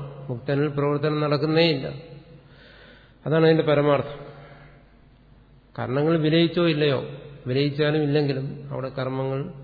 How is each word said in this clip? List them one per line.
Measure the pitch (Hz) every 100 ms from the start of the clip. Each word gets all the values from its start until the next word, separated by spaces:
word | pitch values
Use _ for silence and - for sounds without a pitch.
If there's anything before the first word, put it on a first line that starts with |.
| - - -
മുക്തനിൽ | 120 - 139 147 139
പ്രവർത്തനം | 143 143 151 151 147
നടക്കുന്നേ | 147 156 160 170 139
ഇല്ല. | 143 - - - - - - - - - - - - - 131
അതാണ് | 160 160
അതിന്റെ | 160 147
പരമാർത്ഥം. | 147 147 139 - - - - - - - - - - - - - - - - _ -
കർണങ്ങൾ | 113 135 156 165
വിലയിച്ചോ | 151 165 165 175 170
ഇല്ലയോ, | 147 147 123 - - - - 123
വിലയിച്ചാലും | 131 143 139 147 156 143
ഇല്ലെങ്കിലും | 151 139 131 139 139 -
അവിടെ | 131 131
കർമ്മങ്ങൾ | 131 131 131 135 135 180 -